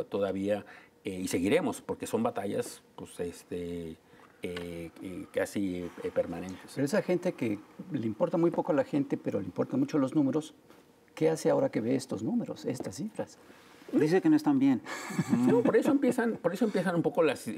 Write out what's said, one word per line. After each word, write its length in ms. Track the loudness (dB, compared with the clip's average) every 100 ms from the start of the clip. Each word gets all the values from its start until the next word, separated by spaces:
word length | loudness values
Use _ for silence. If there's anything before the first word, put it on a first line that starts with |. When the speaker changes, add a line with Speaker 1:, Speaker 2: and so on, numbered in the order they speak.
| -6
Speaker 1:
Todavía, 600 | -2 -2 -2 -2 -2 -4 -18 -20 _
eh, 80 | -10 -8
y 80 | -4
seguiremos, 520 | -2 2 2 0 -6
porque 240 | -8 -8 -4
son 160 | -2
batallas, 640 | -2 -4 -4 -6 -6 -12 -20 -18
pues, 240 | -16 -10
este, 760 | -10 -10 -12 -8 -8 -8 -10 -14 _ -20 -20 _
eh, 480 | -10 -8 -10 -10 -12 -12
eh, 240 | -12 -12 -8
casi, 560 | -4 -4 -2 -4 -4 -8 -8
eh, 80 | -4
permanentes, 500 | -4 -4 -6 -8 -12
¿no? 80 | -10 -4
Speaker 2:
Pero 100 | 0
esa 160 | 0
gente 320 | 0 0 -2
que 240 | -2 -2 -4 -8 -18 -8
le 140 | -4 -4
importa 320 | -2 0 2
muy 140 | 2
poco 200 | 2 0
a 40 | 0
la 80 |
gente, 340 | 2 0 0 -2
pero 220 | -4 -4
le 60 | -4
importan 340 | -4 -2 0
mucho 180 | 0 0
los 160 | 2
números, 400 | 2 2 0 -4 -12 _ -20 _ _ _ 0
¿qué 140 | 0
hace 200 | 2 2
ahora 200 | 2 2
que 120 | 0
ve 140 | 0 0
estos 260 | -2 -4
números, 440 | -2 -2 -2 -6 -6
estas 300 | -6 -6 -8
cifras? 420 | -8 -8 -10 -12 -20 -20 -20 -20 -4
Speaker 3:
Dice 300 | 2 4 4
que 80 | 6
no 60 | 6
están 240 | 6 4
bien. 220 | 6 4 0 -10 -6 -4 0 4 6
Speaker 1:
No, 140 | 6
por 120 | 6 4
eso 140 | 4
empiezan, 420 | 4 4 2 0 0
por 160 | -2
eso 100 | 2
empiezan 300 | 2 2 2 2
un 60 |
poco 220 | 2 4
las, 220 | 2 2 -4